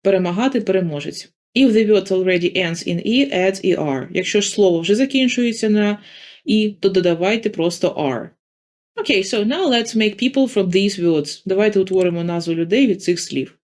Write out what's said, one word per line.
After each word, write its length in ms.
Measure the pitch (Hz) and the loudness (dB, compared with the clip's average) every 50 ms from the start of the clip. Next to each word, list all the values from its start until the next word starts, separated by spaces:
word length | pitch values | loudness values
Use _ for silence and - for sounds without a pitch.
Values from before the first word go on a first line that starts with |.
Перемагати, 600 | _ 190 196 185 180 175 175 196 247 269 269 240 | _ 2 2 2 0 -2 -2 0 -2 0 0 -2
переможець. 720 | 190 - 185 190 180 165 147 143 151 151 143 - - _ _ _ _ _ _ | -2 0 0 0 0 -2 -6 -6 -8 -10 -12 -14 -18 _ _ _ _ _ _
If 160 | 240 269 254 | 2 4 4
the 160 | 214 220 220 | 4 4 4
word 240 | 208 214 196 185 - | 4 4 2 2 0
already 460 | 190 185 185 185 185 175 175 175 175 | -2 0 2 0 0 2 0 0 -2
ends 300 | 185 185 165 165 170 - | -2 -2 -2 -4 -6 -4
in 200 | - 175 170 - | -4 -6 -4 -2
E, 260 | 202 233 262 277 277 - | 0 2 2 0 0 0
add 320 | 180 185 190 190 190 - | 0 0 0 0 0 0
E 120 | 190 175 | 0 0
R. 300 | - 156 147 135 131 135 170 | 0 0 -2 -2 -4 -6 -6
Якщо 300 | - 180 180 - - 208 | -6 -6 -4 0 -2 -2
ж 80 | 196 - | -2 0
слово 300 | - - 202 185 170 165 | 0 2 4 4 4 2
вже 160 | 170 180 202 | 2 0 2
закінчується 760 | 226 269 269 269 269 262 247 - 247 240 233 220 233 - 214 | 2 2 0 2 0 0 2 0 0 -2 -2 -2 -2 0 2
на 340 | 208 208 208 208 208 208 - - - - - - - _ _ | 2 2 2 0 -2 -4 -8 -20 -20 -20 -20 -20 -20 _ _
І, 240 | 311 208 214 214 214 208 _ | 0 2 2 2 0 -4 _
то 100 | - 196 | -2 2
додавайте 600 | 180 185 175 175 170 165 180 196 220 226 226 214 | 2 2 2 2 0 2 0 0 0 0 -2 -4
просто 380 | 208 - 165 175 170 - - 160 | -2 -2 -2 -2 -2 0 -2 -2
R. 400 | - - 151 139 127 113 - - _ _ _ _ _ _ _ _ _ _ _ _ _ | -2 -2 -4 -2 -2 -4 -8 -12 _ _ _ _ _ _ _ _ _ _ _ _ _
Окей, 260 | 466 415 - 262 190 190 | -8 -2 0 0 0 0
so 220 | 190 - 214 208 | -2 -2 -2 -2
now 220 | 220 285 359 392 | -2 -2 0 0
let's 280 | 302 247 233 226 226 - | 0 0 0 -2 -2 0
make 280 | 220 214 214 208 - 240 | 0 0 0 0 0 -4
people 300 | 254 262 277 269 247 - | 0 2 0 0 2 0
from 180 | 208 190 180 | -2 0 2
these 280 | 175 196 196 202 196 190 | 2 2 2 0 -2 0
words. 420 | 170 170 160 151 151 - - - _ | 0 2 2 2 -2 -4 -10 -12 _
Давайте 340 | 190 190 196 214 214 208 196 | -2 0 2 2 2 2 2
утворимо 440 | 185 185 185 190 185 180 170 170 170 | 0 2 2 2 2 2 0 -2 -4
назву 300 | 175 170 170 165 170 165 | -4 -4 -4 -2 -2 -2
людей 340 | 165 170 165 202 262 277 | -2 0 0 2 4 4
від 160 | 233 180 - - | 2 2 0 0
цих 160 | - 180 175 | -2 -2 -2
слів. 400 | - - 139 135 127 - _ _ | -4 -6 -4 -6 -6 -6 _ _